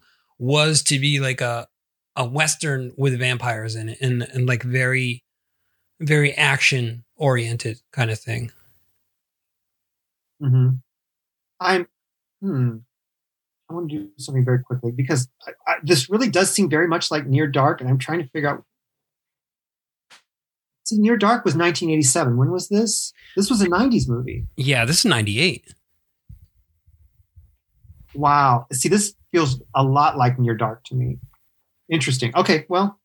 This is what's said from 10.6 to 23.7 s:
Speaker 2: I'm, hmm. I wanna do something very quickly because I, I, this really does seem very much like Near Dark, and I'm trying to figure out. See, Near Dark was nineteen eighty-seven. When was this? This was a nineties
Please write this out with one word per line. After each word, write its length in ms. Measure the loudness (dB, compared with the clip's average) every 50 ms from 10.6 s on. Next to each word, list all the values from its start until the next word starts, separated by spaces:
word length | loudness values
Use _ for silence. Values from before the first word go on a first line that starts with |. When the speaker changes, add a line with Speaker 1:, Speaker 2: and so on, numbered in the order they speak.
| 4 2 0 -2 -6 _ _ _ _ _ _ _ _ _ _ _ _ _ _ -4
Speaker 2:
I'm, 260 | 0 0 2 0 0 -4 _ _ _ _ _ _ _ _ _ _
hmm. 360 | -6 -4 -2 0 -2 -2 -2 -6 -12 _ _ _ _ _ _ _ _ _ _ _ _ _ _ _ _ -14
I 20 | -10
wanna 140 | -8 -8 -8
do 200 | -8 -10 -10 -12 -16 -18
something 260 | -12 -4 -2 0 0
very 180 | 2 0 -2 -2
quickly 300 | -4 -6 -6 -6 -6 -4
because 360 | -4 -2 -2 -2 -2 -2 -4 _ _ -20
I, 60 | -20 -20 -10 _
I, 80 | -6 -4 -4 0
this 260 | 2 2 2 2 0
really 180 | 0 0 0 2
does 220 | 2 2 2 2
seem 180 | 2 0 0 2
very 180 | 2 2 2 2
much 220 | 0 -2 -2 -2
like 160 | -4 -4 -2
Near 200 | 0 2 2 2
Dark, 340 | 2 2 2 2 2 2 0
and 80 | -2 -2
I'm 100 | 0 0
trying 240 | -2 -2 -4 -6 -6
to 60 | -6
figure 200 | -6 -4 -2 -2
out. 140 | -4 -4 -8 _ _ _ _ _ _ _ _ _ _ _ _ _ _ _ _ _ _ _ _ _ _ _ _ _ _ _ _ _ -20 -20 _ _ _ _ _ _ _ _ _ _ _ _ -8
See, 140 | -4 0 2
Near 180 | 4 4 4
Dark 300 | 4 4 2 2 2 0
was 100 | 0 0
nineteen 320 | 2 2 2 0 0 0 0
eighty-seven. 480 | 2 2 2 2 2 2 2 2 2
When 140 | 2 2 2
was 180 | 0 -2 -4 -2
this? 460 | 0 0 0 0 -2 -4 -6 -8 -12 _ -20 -6 -2
This 120 | -2 0 2
was 140 | 2 2 2
a 60 |
nineties 380 | 2